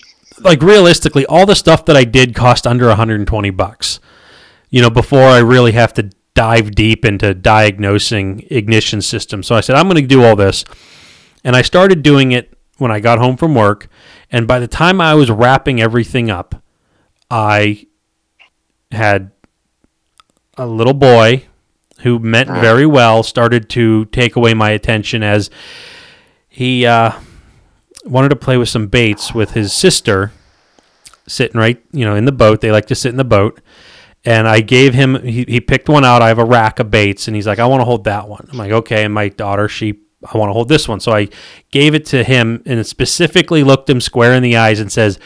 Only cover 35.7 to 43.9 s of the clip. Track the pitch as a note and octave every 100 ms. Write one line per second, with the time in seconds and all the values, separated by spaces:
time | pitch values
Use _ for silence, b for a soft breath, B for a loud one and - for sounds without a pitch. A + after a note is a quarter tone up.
35.7 | C3 - D3 C3 A#2+ A2+ A2+ A#2 A#2+ A2
36.7 | - A2+ A2 G2+ G2 - G#2+ G#2 G2+ A#2+
37.7 | C3+ A#2+ A#2 G#2 G#2 G#2+ G#2 - C3 G2+
38.7 | A2+ A2+ A2 G#2+ G#2 G#2 - G2+ G2+ G#2
39.7 | - A2 G#2 _ _ - A2+ G#2 G2+ A#2
40.7 | D3+ - G2+ - G#2+ G2+ B B B B
41.7 | C3+ D3 D3+ D3+ C3 A#2 B2+ A2+ A#2 -
42.7 | A#2+ G#2+ - B2 - E3+ F#3 E3+ D#3+ C3+
43.7 | C3+ -